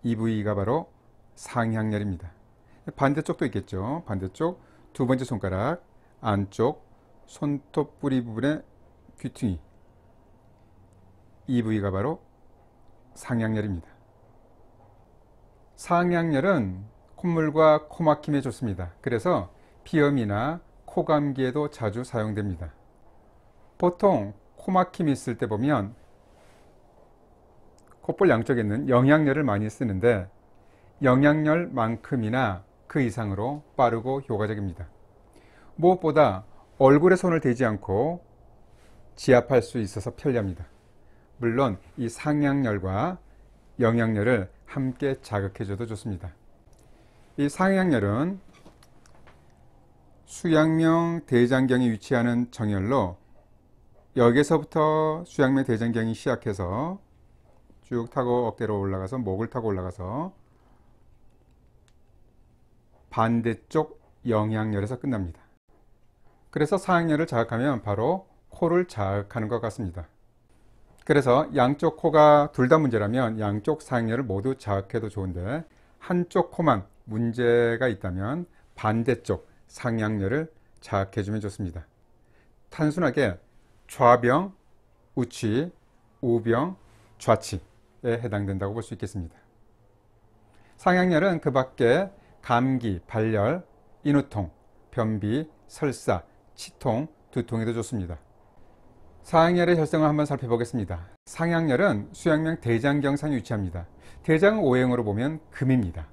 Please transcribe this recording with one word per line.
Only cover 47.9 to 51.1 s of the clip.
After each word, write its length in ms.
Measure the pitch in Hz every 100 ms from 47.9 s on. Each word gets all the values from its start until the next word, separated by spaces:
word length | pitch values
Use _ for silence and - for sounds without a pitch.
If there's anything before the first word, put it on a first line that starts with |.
| 131 101 107 160 190 - - - - - - - - - - - _ - - - _ _ - -
수양명 960 | - 175 160 156 160 160 165 170